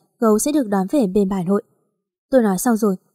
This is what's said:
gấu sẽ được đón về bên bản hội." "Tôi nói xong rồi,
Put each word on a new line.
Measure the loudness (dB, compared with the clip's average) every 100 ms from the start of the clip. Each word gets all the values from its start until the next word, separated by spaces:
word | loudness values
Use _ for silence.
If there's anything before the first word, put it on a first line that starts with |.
| _ _
gấu | 0 2
sẽ | 0
được | -2 0
đón | -2 0
về | 0 0
bên | 0 0
bản | -2 -2
hội." | -4 -4 _ _ _ _ _ _
"Tôi | 2
nói | 2 0
xong | -2 0
rồi, | 0 -2 _